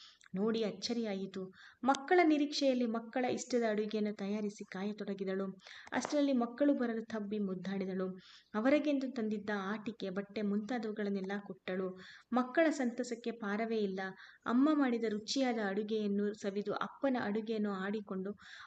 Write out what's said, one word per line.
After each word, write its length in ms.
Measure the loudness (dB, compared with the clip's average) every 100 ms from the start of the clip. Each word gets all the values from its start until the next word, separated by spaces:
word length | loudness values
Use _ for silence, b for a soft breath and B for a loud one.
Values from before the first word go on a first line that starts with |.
| B B -8 0
ನೋಡಿ 280 | 2 2
ಅಚ್ಚರಿಯಾಯಿತು. 800 | 0 -2 -2 -2 -2 -2 -4 -6 -8 B B B
ಮಕ್ಕಳ 360 | 2 2 6 8
ನಿರೀಕ್ಷೆಯಲ್ಲಿ 640 | 8 6 4 2 4 4 2
ಮಕ್ಕಳ 400 | 0 -2 -2 0
ಇಷ್ಟದ 380 | -2 0 2 2
ಅಡುಗೆಯನ್ನು 440 | 2 0 0 -2
ತಯಾರಿಸಿ 520 | -2 -4 -2 -2 -6 -8
ಕಾಯತೊಡಗಿದಳು. 840 | -6 -4 -4 -6 -4 -2 -2 -4 -6 B B B
ಅಷ್ಟರಲ್ಲಿ 420 | -4 0 2 4
ಮಕ್ಕಳು 400 | 4 2 4 4
ಬರಲು 320 | 6 2 -2 -4
ತಬ್ಬಿ 340 | -6 -2 -2
ಮುದ್ದಾಡಿದಳು. 680 | 0 -2 -2 -2 -2 -2 -4 -6 B B B
ಅವರಿಗೆಂದು 580 | 0 4 4 4 0 -2
ತಂದಿದ್ದ 380 | -4 -2 -2 -2 -2
ಆಟಿಕೆ, 460 | -2 -4 -6 -6 -6
ಬಟ್ಟೆ 320 | -4 -6 -4
ಮುಂತಾದವುಗಳನ್ನೆಲ್ಲ 880 | 0 0 -2 -4 -4 -2 -2 -2 -2 -6
ಕೊಟ್ಟಳು. 480 | -8 -10 -6 -4 -4 -6 B B -2
ಮಕ್ಕಳ 360 | 0 2 4 4
ಸಂತಸಕ್ಕೆ 600 | 2 0 -2 -4 -6 -6
ಪಾರವೇ 460 | -4 -4 -2 0 0
ಇಲ್ಲ. 240 | 0 -2 -6 -8 B B 2
ಅಮ್ಮ 240 | 4 6
ಮಾಡಿದ 300 | 6 4 2 0
ರುಚಿಯಾದ 500 | -2 -2 0 2 2 0
ಅಡುಗೆಯನ್ನು 680 | -2 0 0 0 0 0
ಸವಿದು 400 | -2 -4 -4 -2
ಅಪ್ಪನ 440 | -4 -4 -2 0 0
ಅಡುಗೆಯನ್ನು 500 | 0 -2 -2 0 0
ಆಡಿಕೊಂಡು 600 | -2 -2 -4 -4 -6 -6 -8 B B